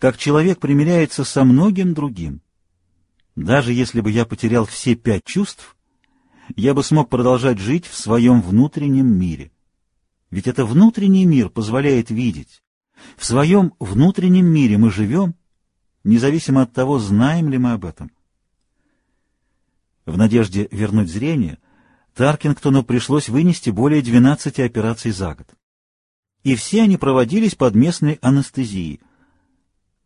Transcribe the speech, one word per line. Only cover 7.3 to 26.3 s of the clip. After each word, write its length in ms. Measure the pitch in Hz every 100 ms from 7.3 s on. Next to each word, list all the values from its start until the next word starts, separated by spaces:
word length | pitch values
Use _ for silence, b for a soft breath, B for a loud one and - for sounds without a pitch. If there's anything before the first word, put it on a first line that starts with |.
| 127 131 107
жить 280 | 101 170 -
в 100 | -
своем 440 | 104 117 120 123
внутреннем 680 | 90 104 147 - 143 135 131 95
мире. 320 | 90 73 69 _ _ _ _ _ _ _ _
Ведь 160 | 92 123
это 180 | 127
внутренний 600 | 113 135 220 214 196 190 185
мир 220 | 139 98
позволяет 600 | - 107 127 143 127 113
видеть. 520 | 113 123 76 - _ _ _ _ B B B
В 80 |
своем 500 | - 120 151 202 175 -
внутреннем 640 | 104 104 170 190 180 185 180
мире 320 | 156 127 104
мы 140 | 113
живем, 420 | 95 104 160 190 - _ _ _ _ _ _
независимо 580 | 98 113 135 160 151 135
от 100 | 123
того, 280 | - 131 139
знаем 480 | 101 101 131 170 156
ли 100 | 131
мы 140 | 123
об 120 | 113
этом". 280 | 87 - 73 - _ _ _ _ _ _ _ _ _ _ _ _ _ _ _ _ _ _
В 120 | - 85
надежде 520 | 110 117 104 98 104
вернуть 400 | 95 107 107 90
зрение, 480 | 95 143 156 82 - _ _ _ _ _
Таркингтону 680 | - 135 151 151 139 147 135
пришлось 440 | 120 120 - 147 123
вынести 420 | 123 175 165 -
более 300 | 95 135 151
двенадцати 600 | 120 120 131 147 147 135
операций 500 | 123 117 107 113 117
за 240 | 95 90
год. 140 | 71 - _ _ _ _ _ _ _ _